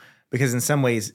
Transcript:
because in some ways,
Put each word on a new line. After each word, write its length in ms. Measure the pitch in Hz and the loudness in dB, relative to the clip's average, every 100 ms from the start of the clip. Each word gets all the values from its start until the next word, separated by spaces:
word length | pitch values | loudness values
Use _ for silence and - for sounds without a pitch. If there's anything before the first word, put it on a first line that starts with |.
| - _ _ | -20 _ _
because 220 | 123 135 | -2 0
in 60 | 120 | 0
some 220 | 120 147 | 0 2
ways, 320 | 127 117 101 | 2 0 -4